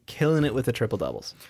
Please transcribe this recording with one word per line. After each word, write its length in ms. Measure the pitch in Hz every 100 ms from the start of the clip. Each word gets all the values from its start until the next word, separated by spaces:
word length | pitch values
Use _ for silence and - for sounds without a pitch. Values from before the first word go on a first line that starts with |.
| -
killing 360 | - 151 160 143
it 80 | 123
with 100 | 123
the 60 |
triple 260 | 117 110 98
doubles. 360 | 69 57 - - -